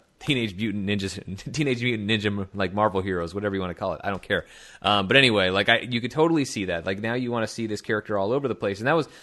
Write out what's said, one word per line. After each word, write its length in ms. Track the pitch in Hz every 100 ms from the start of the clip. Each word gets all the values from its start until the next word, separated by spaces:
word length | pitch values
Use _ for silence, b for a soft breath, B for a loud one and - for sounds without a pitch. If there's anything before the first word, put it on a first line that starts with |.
| _ _
Teenage 360 | - 135 113 92
Mutant 300 | 110 101 95
Ninja, 640 | 104 95 - - 95 -
<laughs> 0 |
Teenage 300 | - 147 120
Mutant 260 | 123 113 101
Ninja, 400 | 110 104 101 95
like, 180 | 98 92
Marvel 280 | 98 107 95
heroes, 340 | 98 90 85
whatever 200 | 98 104
you 60 | 98
wanna 140 | 90
call 200 | 87 95
it. 60 | 80
I 80 | 98
don't 120 | 95
care. 240 | - 95 - b b b
Um, 240 | 98 101 95
but 80 | 127
anyway, 340 | 131 104 92
like, 180 | 95 104
I, 100 | 117
you 200 | 98 120
could 100 | 120
totally 340 | 143 165 165
see 220 | 131 - 92
that. 200 | 85 85
Like, 140 | 98
now 140 | 110
you 160 | 120 123
wanna 160 | 120 110
see 200 | - 113
this 140 | 104
character 360 | - 110 - 104
all 140 | 98
over 160 | 131 139
the 60 |
place. 240 | 107 107 98
And 80 | 120
that 100 | 160
was, 120 | 147 b